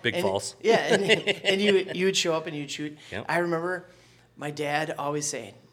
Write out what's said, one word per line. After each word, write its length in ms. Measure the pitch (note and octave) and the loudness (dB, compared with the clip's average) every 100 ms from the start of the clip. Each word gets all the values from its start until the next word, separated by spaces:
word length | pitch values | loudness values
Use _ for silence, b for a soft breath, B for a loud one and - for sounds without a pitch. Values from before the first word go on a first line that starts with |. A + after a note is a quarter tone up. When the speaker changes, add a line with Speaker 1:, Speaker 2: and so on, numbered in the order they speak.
Speaker 1:
Big 120 | A#2+ F3 | -2 0
Speaker 2:
And, 80 | |
Speaker 1:
Falls. 320 | F3 G2+ - - | 0 0 -2 -4
Speaker 2:
yeah, 140 | G#3 A3 D3 | 2 4 4
and, 100 | G3+ | 4
Speaker 1:
<laughs> 400 | G3 G3 G3 - F#3+ | 6 4 2 -2 0
Speaker 2:
and 160 | G3 | 2
you, 260 | G#3 G3 - | 4 4 2
you 120 | F3+ F#3+ | 0 0
would 100 | F#3+ | 2
show 160 | F3 D#3+ | 0 -2
up 120 | E3 | -4
and 80 | D3 | -8
you'd 140 | C#3+ | -8
shoot. 260 | - D3+ D3+ - | -8 -10 -12 -10
Speaker 1:
Yep. 140 | F#2 - | -8 -2
Speaker 2:
I 120 | E3 | -2
remember 460 | F3 E3 F3 F3+ F3 b b b b - | 0 -2 -2 -6 -10 b b b b -12
my 140 | D3 | -8
dad 420 | D3 D3 D3+ D#3 - | -4 -2 -2 -2 -4
always 260 | C#3+ D3 C#3+ | -4 -4 -4
saying, 300 | C3 G#2+ - _ | -6 -10 -16 _